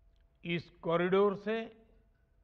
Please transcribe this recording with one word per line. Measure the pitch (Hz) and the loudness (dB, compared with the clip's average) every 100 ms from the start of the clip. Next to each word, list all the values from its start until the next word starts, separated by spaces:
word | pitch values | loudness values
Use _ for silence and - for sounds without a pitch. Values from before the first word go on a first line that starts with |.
| _ _ _ _ | _ _ _ _
इस | 170 170 - - | -6 -6 -6 -10
कॉरिडोर | 175 170 180 190 208 196 | -2 0 2 4 2 0
से | 214 226 226 - - _ _ _ _ _ | -4 -6 -8 -16 -20 _ _ _ _ _